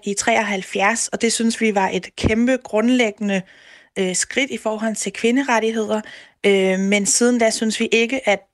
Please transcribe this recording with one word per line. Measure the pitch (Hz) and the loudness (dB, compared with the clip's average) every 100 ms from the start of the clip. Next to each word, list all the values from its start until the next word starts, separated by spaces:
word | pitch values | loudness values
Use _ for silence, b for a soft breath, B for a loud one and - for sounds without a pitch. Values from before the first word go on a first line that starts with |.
i | 202 | -4
treoghalvfjerds, | 196 - 220 208 196 190 196 196 226 - | -2 0 0 0 -4 -4 -2 0 0 -4
og | - | -2
det | 233 | -2
synes | 214 226 - | 0 0 0
vi | 220 196 | 0 2
var | 190 | 0
et | 190 - - | -2 -6 -4
kæmpe | - 220 240 254 | 0 2 2 0
grundlæggende, | - 214 233 254 220 208 202 196 - B B B B - | -2 0 2 2 0 -2 -2 -2 -4 B B B B -4
øh, | 185 180 | -2 -2
skridt | - - 269 | -4 -2 -2
i | 226 | -4
forhold | 220 214 226 208 | -4 -4 -4 -4
til | 202 | -6
kvinderettigheder. | - 233 254 269 233 220 226 208 214 214 B B B 202 | -2 0 2 2 0 0 -2 -2 -2 -4 B B B 2
Øh, | 196 190 190 | 4 2 2
men | 196 202 196 | 2 2 2
siden | - 240 247 | 2 4 4
da | 226 | 2
synes | 220 220 - | 0 -2 -2
vi | 226 | 0
ikke, | 226 233 262 - | 2 0 -2 0
at, | 196 - | -2 -4